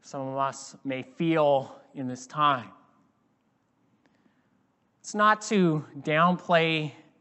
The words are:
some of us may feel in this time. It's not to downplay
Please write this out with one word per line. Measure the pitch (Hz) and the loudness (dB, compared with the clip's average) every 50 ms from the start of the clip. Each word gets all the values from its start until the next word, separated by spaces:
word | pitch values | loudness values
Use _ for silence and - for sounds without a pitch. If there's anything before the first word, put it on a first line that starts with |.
| _ | _
some | - - 143 | -14 -12 -10
of | 135 135 135 135 | -10 -8 -4 -4
us | 135 135 127 - - - - - _ | -4 -4 -4 -8 -16 -20 -20 -14 _
may | 139 131 131 | -8 -8 -8
feel | 127 - - _ 175 165 165 160 151 143 143 135 135 - - - - _ _ | -8 -12 -8 _ -2 0 2 2 4 4 2 2 0 -4 -16 -20 -20 _ _
in | - 131 127 | -10 -10 -10
this | 127 123 - - | -10 -10 -14 -14
time. | - 151 147 147 139 127 113 98 98 _ _ _ _ _ _ _ _ _ _ _ _ _ _ _ _ _ _ _ _ _ _ _ _ _ _ _ _ _ _ _ _ _ _ _ _ _ _ _ _ _ _ _ _ _ | -4 0 2 2 2 0 -4 -12 -20 _ _ _ _ _ _ _ _ _ _ _ _ _ _ _ _ _ _ _ _ _ _ _ _ _ _ _ _ _ _ _ _ _ _ _ _ _ _ _ _ _ _ _ _ _
It's | _ - - | _ -12 -2
not | 208 214 214 214 214 208 | 2 4 4 4 2 0
to | - 226 202 185 170 156 151 139 - - 143 | -2 2 2 4 4 2 0 -4 -8 -16 -14
downplay | 135 165 151 156 165 175 185 170 - - 185 165 165 165 160 156 151 151 - - - _ _ _ | -6 -2 2 2 4 4 2 0 -2 2 2 2 4 2 0 -2 -4 -6 -10 -14 -20 _ _ _